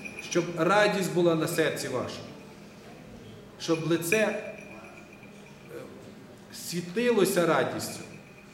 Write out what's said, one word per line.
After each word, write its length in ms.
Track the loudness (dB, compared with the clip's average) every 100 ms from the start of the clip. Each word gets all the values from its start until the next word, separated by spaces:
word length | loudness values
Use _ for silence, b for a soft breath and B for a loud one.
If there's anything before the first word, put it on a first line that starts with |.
| -12 -12 -2
щоб 160 | 0 0 2
радість 560 | 4 6 6 4 0
була 220 | 4 4 4
на 120 | 2
серці 400 | 2 2 0 -2
вашому, 400 | -2 -4 -6 -12 -14 -18 -18 -20 -20 -18 -18 -18 -16 -16 -18 -18 -8
щоб 280 | 0 0 2
лице, 300 | 0 2 2
е, 380 | 2 0 -6 -12 -14 -16 -16 -18 -18 -18 -20 -20 -20 -20 -16 -14 -14 -14 -16 -18 -18 -18 -16
світилося 920 | -12 -6 -6 -2 2 4 6 6 6 4
радістю, 580 | 4 2 -2 -6 -8 -12 -16 -18 -20 -20